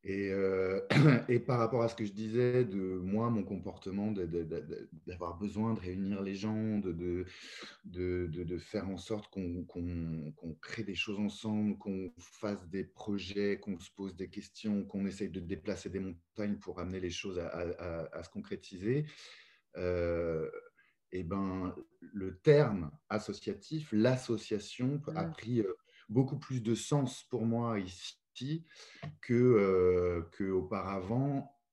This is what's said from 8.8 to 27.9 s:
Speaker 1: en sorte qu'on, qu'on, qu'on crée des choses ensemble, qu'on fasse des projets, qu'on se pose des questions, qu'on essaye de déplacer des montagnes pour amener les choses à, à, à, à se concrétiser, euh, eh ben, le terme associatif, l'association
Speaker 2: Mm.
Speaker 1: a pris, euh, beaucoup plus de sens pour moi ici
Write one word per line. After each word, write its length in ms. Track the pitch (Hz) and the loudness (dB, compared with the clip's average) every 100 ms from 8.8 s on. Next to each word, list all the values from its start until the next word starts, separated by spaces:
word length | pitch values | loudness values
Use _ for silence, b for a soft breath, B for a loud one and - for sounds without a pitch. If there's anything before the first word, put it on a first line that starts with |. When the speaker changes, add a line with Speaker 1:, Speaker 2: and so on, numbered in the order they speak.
| 92 | -4
Speaker 1:
en 60 | 92 | -6
sorte 340 | - 107 - | -4 -6 -4
qu'on, 360 | 98 92 87 - | -6 -4 -4 -6
qu'on, 680 | 87 87 85 82 80 76 - | -6 -4 -4 -4 -4 -6 -10
qu'on 160 | 82 76 | -12 -10
crée 280 | - - | -10 -8
des 120 | 101 90 | -6 -6
choses 240 | - 101 | -4 -2
ensemble, 580 | 104 - 110 107 107 101 | -2 -2 -2 0 0 0
qu'on 360 | 101 95 92 85 | -4 -4 -6 -10
fasse 480 | - - 107 98 90 | -20 -6 -4 -4 -4
des 160 | 95 90 | -6 -6
projets, 720 | - - 101 92 101 101 98 | -8 -4 -4 -2 0 0 0
qu'on 180 | - 87 | -4 -8
se 140 | 95 | -10
pose 240 | - 98 87 | -8 -8 -6
des 140 | 90 | -8
questions, 560 | 104 101 - 110 101 - | -8 -12 -8 -2 -2 -2
qu'on 200 | 101 98 | -2 -2
essaye 240 | 92 98 | -2 -6
de 120 | 90 | -4
déplacer 480 | 87 98 - 90 - | -6 -6 -4 -6 -4
des 100 | 95 | -4
montagnes 580 | 95 85 _ - 104 101 | -6 -8 _ -6 -2 -2
pour 200 | - 90 | -6 -6
amener 220 | 87 92 | -6 -4
les 80 | 90 | -4
choses 280 | 82 101 90 | -4 -4 -4
à, 100 | 82 | -4
à, 120 | 85 | -4
à, 520 | 85 - 87 82 78 82 | -4 -4 -6 -6 -6 -10
à 40 | |
se 60 | 87 | -10
concrétiser, 760 | 104 104 98 - 95 101 139 151 B B B B B _ - | -10 -8 -10 -10 -6 0 0 -2 B B B B B _ -4
euh, 720 | 90 90 87 85 85 80 78 - - _ b b _ | 0 2 2 2 0 0 -2 -8 -14 _ b b _
eh 120 | 92 | -6
ben, 520 | 85 98 95 92 90 - - _ | -2 -2 0 0 -4 -6 -14 _
le 380 | 85 101 95 92 | -10 -6 -6 2
terme 500 | 156 147 131 98 76 - _ | 8 8 8 2 -4 -8 _
associatif, 800 | 107 107 98 - 98 - 156 151 | -2 -2 -6 -6 -6 -6 -6 0
l'association 1080 | 107 117 127 - 110 - 104 - - 127 147 147 | 4 6 4 0 -4 0 -4 -4 -2 0 0 -2
Speaker 2:
Mm. 100 | 156 | -4
Speaker 1:
a 80 | 170 | -4
pris, 340 | 156 113 120 | -6 0 2
euh, 140 | 98 - B B - | 2 -2 B B 2
beaucoup 320 | 110 135 131 | 2 4 -2
plus 220 | - 127 | -4 -2
de 100 | 110 | 0
sens 500 | 110 - 147 127 - - | 0 2 2 2 -4 -6
pour 160 | 120 113 | -2 2
moi 340 | 117 117 107 | 2 2 0
ici 840 | 90 | -2